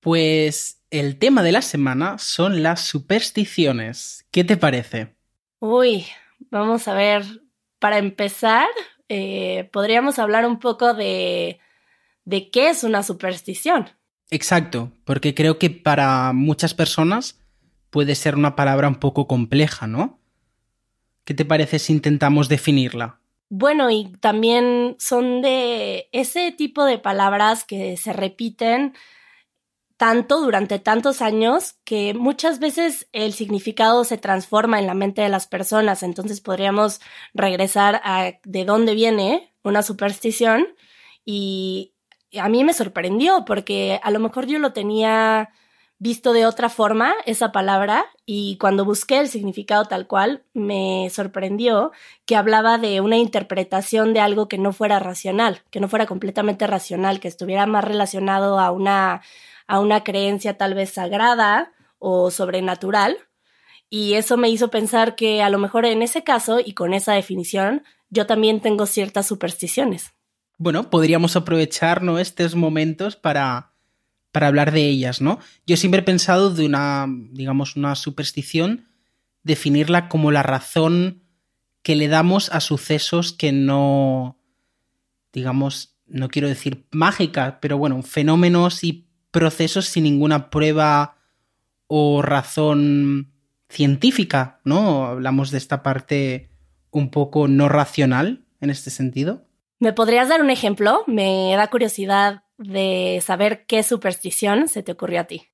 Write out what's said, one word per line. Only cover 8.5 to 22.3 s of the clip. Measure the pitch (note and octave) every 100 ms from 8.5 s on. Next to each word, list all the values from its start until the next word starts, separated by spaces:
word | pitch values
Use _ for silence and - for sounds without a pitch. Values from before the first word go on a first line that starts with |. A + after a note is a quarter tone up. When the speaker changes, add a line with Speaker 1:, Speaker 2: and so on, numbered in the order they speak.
| A3+ G4+ A#4+ - _ _
Speaker 2:
eh, | G3+ F#3+ F#3+ F#3 F#3 F#3+
podríamos | G#3 G3+ A3+ C4+ C4+
hablar | G#3+ G#3+ A#3
un | A#3
poco | B3 A#3 A#3+
de, | A3 G3 F#3 F3+ F3 E3+ F3+ _ _ _ _ _ _ -
de | F#3+ F#3+
qué | B3 D4
es | E4+
una | A#3 G#3+
superstición. | G3+ F3 F#3+ F3+ - F#3+ D4+ E4+ F#3+ _ _ _ _
Speaker 1:
Exacto, | - - F3 D#3+ B2 A#2 - -
porque | C3+ D3
creo | C#3 D#3 D#3+
que | E3+
para | E3+ - D3 C#3 C3 B2+
muchas | B2+ C#3+ D3 E3
personas | - D#3+ - D#3+ G#3+ B3+ - _ _ _ _ _
puede | D3+ C#3+ C#3
ser | D#3 C#3+
una | D3 C#3+
palabra | C#3 C3+ C#3+
un | C3
poco | C#3+ C#3+ C#3
compleja, | B2+ A#2 C#3 D3+ - A2
¿no? | A2+ A3+ - _ _ _ _ _ _ _ _ _ _ -
¿Qué | C#3+
te | D3+
parece | D#3 D3+ D#3
si | -
intentamos | D#3 D3 D3 D3